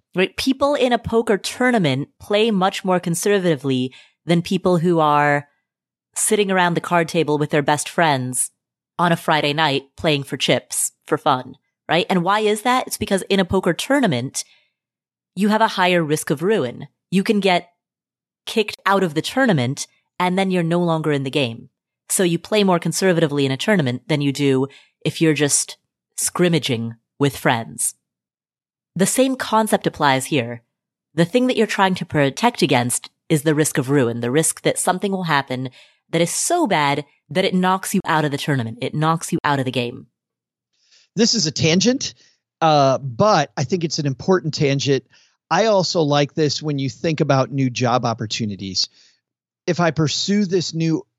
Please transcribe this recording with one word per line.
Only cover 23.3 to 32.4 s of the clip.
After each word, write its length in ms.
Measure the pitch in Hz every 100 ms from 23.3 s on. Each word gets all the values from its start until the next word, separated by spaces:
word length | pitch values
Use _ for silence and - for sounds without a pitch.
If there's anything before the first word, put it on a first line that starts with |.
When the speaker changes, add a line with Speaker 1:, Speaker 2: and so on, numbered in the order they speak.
| 143 135
Speaker 1:
in 60 |
a 60 | 135
tournament 500 | - 202 131 123 -
than 120 | 151
you 140 | 143
do 340 | 139 139 131 135 - _ _ -
if 160 | -
you're 120 | 160
just 440 | 143 147 - - - _ _ _ -
scrimmaging 760 | - - 175 165 - 117 117 117 _ -
with 200 | 139 -
friends. 580 | 156 117 117 - - - _ _ _ _ _ _ _ _ _ 165
The 100 | 196
same 300 | - 262 254
concept 520 | - 220 220 196 165
applies 380 | - 147 131 -
here. 380 | 147 117 120 _ _ _ _ _
The 120 | 151 170
thing 220 | 247 254
that 80 | 247
you're 100 | 214
trying 300 | - 190 185
to 100 | 180
protect 560 | 156 139 135